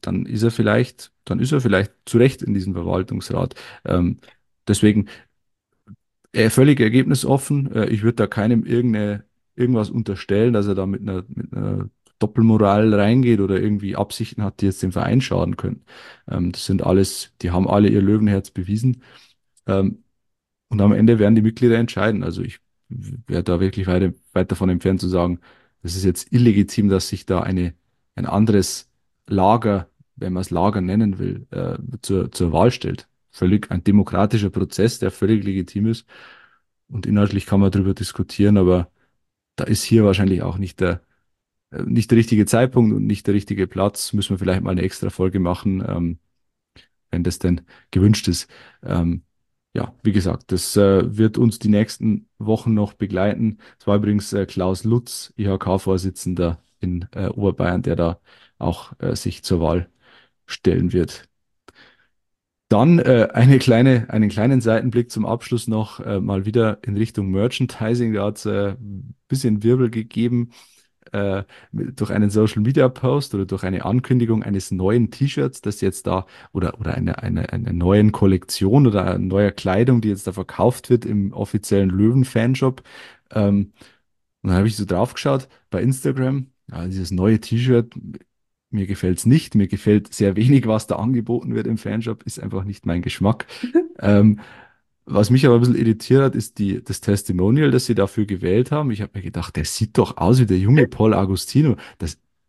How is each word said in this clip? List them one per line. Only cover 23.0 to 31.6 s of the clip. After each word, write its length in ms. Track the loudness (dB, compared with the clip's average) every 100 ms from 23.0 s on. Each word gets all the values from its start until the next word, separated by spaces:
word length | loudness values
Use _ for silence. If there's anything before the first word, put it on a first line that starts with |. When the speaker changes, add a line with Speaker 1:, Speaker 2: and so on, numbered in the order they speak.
| -14 -14 -6 -4
Speaker 1:
da 160 | -2 0
wirklich 260 | 0 -2 0
weit, 280 | 2 0 -2 _
weit 180 | -2 -2
davon 180 | 0 0
entfernt 320 | 0 0 0
zu 80 | 0
sagen, 300 | 0 0 -2 -10 _ _ _
das 120 | -10
ist 100 | -2
jetzt 280 | -2 -2 -2
illegitim, 560 | 2 4 4 2 0 2
dass 200 | 2 -2
sich 160 | -8
da 160 | -4 -4
eine, 340 | -2 -2 -4 -6 _ _ _ -10
ein 100 | -4
anderes 600 | 0 4 4 2 -6 -16 _ _ _ -6
Lager, 580 | 0 2 2 2 -2 -4 _ _ -12
wenn 160 | -6
man's 160 | -6 -4
Lager 320 | -2 0 0
nennen 380 | 0 0 0 -2
will, 280 | -6 -8 -10
äh, 260 | -8